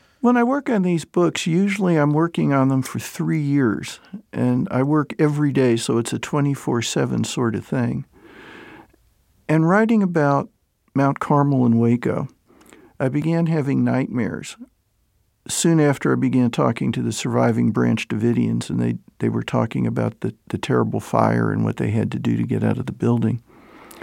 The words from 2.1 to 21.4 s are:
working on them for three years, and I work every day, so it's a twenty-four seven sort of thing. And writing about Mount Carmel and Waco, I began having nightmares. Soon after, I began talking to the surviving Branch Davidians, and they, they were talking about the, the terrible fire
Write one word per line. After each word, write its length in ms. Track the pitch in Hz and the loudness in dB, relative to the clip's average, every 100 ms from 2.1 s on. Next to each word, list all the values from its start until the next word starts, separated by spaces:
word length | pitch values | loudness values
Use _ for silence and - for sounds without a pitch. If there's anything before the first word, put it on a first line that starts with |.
working 420 | 151 170 170 151 | 2 0 0 0
on 140 | 139 131 | 2 2
them 140 | 131 | 0
for 180 | 127 120 | -2 -8
three 420 | - - 160 160 | -8 -6 -2 -2
years, 580 | 143 143 120 - - - - 202 - | 0 2 2 0 -6 -14 -16 -18 -10
and 360 | - 123 123 - | -4 0 0 -2
I 120 | 127 | -2
work 300 | 139 151 139 - | 0 0 0 0
every 320 | 151 147 147 | 0 2 0
day, 240 | 135 127 113 | 2 2 2
so 220 | - 117 | 0 -2
it's 160 | 117 | -2
a 60 | 131 | -6
twenty-four 600 | - 147 143 139 - 120 | -4 -2 0 -2 -2 -2
seven 440 | 117 - 135 120 113 | -2 -2 -2 -2 -4
sort 300 | - 120 120 | -2 -2 -2
of 100 | - | -4
thing. 400 | 143 120 - - _ - - - - - - - _ _ _ _ _ - | -2 -2 -4 -8 _ -20 -20 -20 -20 -20 -20 -20 _ _ _ _ _ -2
And 180 | 156 160 | 2 4
writing 340 | 202 220 226 | 4 4 2
about 480 | 185 170 143 139 - _ _ _ _ 135 | 2 2 2 2 -2 _ _ _ _ 0
Mount 240 | 139 - | 0 0
Carmel 460 | - 147 143 135 123 | 0 2 4 2 4
and 140 | 117 | 4
Waco, 500 | 117 120 - - 139 _ _ _ - - - - | 4 2 0 -4 -6 _ _ _ -20 -20 -18 -6
I 80 | 131 | -4
began 380 | 147 160 165 165 | -2 0 0 0
having 360 | 165 139 131 | 0 0 0
nightmares. 720 | 123 127 131 123 107 - - - 254 _ _ _ _ _ _ _ - | 0 0 -2 -2 -4 -6 -12 -16 -20 _ _ _ _ _ _ _ -8
Soon 360 | - 170 165 | 0 2 4
after, 320 | 147 135 143 | 4 2 0
I 20 | 123 | 0
began 360 | 127 127 123 | 2 2 2
talking 420 | 135 131 117 113 | 2 0 0 -2
to 80 | 117 | -2
the 100 | 117 | -4
surviving 600 | 110 127 120 120 117 120 | -4 -2 2 2 2 0
Branch 360 | 113 120 113 - | 2 0 0 -2
Davidians, 640 | 110 117 120 113 117 - | -2 0 0 0 -2 -4
and 100 | 120 | -2
they, 160 | 117 117 _ - | -2 -4 _ -6
they 80 | 117 | -4
were 160 | 113 | -2
talking 420 | 117 120 113 127 117 | -2 -2 -2 -2 -2
about 360 | 117 113 - | -2 -4 -4
the, 120 | - - - | -8 -8 -10
the 100 | - | -8
terrible 440 | - 123 110 110 | -2 0 0 -4
fire 500 | - 117 110 117 | -2 2 2 2